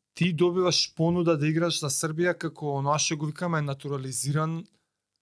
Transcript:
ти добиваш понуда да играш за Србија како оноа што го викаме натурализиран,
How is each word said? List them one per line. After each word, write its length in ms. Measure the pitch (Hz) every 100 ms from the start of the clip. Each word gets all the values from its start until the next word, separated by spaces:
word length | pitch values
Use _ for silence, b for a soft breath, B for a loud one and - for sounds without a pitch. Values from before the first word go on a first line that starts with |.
| _ -
ти 160 | 170
добиваш 640 | 160 175 175 180 - -
понуда 420 | - 165 175 170 160
да 80 | 151
играш 320 | 156 170 151
за 60 | 147
Србија 460 | - 160 156 180
како 400 | 175 165 151 151
оноа 240 | 139 139 151
што 180 | - 160
го 100 | 151
викаме 360 | 151 180 160
натурализиран, 1000 | 147 135 143 143 131 120 135 143 160 165 175 _ _ _ _ _